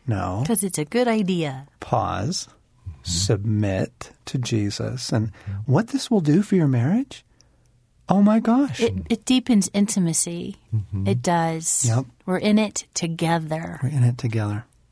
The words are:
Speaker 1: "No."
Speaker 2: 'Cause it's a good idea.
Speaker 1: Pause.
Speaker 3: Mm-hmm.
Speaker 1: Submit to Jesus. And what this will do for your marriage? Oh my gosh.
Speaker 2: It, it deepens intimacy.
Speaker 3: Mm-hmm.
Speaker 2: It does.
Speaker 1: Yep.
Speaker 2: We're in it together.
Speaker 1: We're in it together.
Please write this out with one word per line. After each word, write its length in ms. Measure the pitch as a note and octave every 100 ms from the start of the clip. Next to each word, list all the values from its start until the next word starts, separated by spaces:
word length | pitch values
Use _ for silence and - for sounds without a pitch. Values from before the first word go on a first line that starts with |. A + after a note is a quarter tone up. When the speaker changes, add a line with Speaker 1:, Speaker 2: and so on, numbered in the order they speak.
| -
Speaker 1:
"No." 380 | G2+ F2+ F#2+ D3
Speaker 2:
'Cause 180 | -
it's 140 | F#3+ -
a 80 | D3+
good 220 | A#3 B3
idea. 600 | A3 F#3 F3+ D3+ C3 C#3 -
Speaker 1:
Pause. 680 | - A#2+ F#2+ F2+ A#2 F#3 -
Speaker 3:
Mm-hmm. 560 | _ _ _ - -
Speaker 1:
Submit 1080 | - E2+ G2 A2 G#2+ G#2+ G#2 F#2+ - - - - -
to 120 | C#3
Jesus. 760 | A#2+ A2+ G2+ - A2 B2 -
And 200 | B2 A2 - - G2 A2
what 220 | C3+ A3+
this 240 | C4+ -
will 100 | A3
do 200 | D3+ D3+
for 140 | G3+ G3
your 120 | D3+
marriage? 560 | B2+ B2 G#3 C#4 - _ _ _ _ _ _ _ _ -
Oh 120 | F#3+
my 180 | G3+ A3
gosh. 400 | A3+ A#3+ C#4+ -
Speaker 2:
It, 160 | A#3 F#3+ F3
it 160 | A3+ -
deepens 440 | B3+ B3 A3+ F3+
intimacy. 840 | G3+ G3+ - E3+ D#3+ - E3+ F#3 G3 -
Speaker 3:
Mm-hmm. 340 | A2 F#2+ G2 G2
Speaker 2:
It 140 | A#2
does. 640 | F3+ E3+ E3 D#3+ E3 - A#2+
Speaker 1:
Yep. 180 | A2+ C3+ _ -
Speaker 2:
We're 120 | F3+
in 200 | G#3 G#3
it 280 | G#3+ - -
together. 840 | - E3+ E3 E3 E3+ D#3+ D#3 E3+ E3+
Speaker 1:
We're 60 | B2+
in 140 | D3
it 140 | A#2+ B2
together. 480 | B2 A2 G#2 G#2 - _ _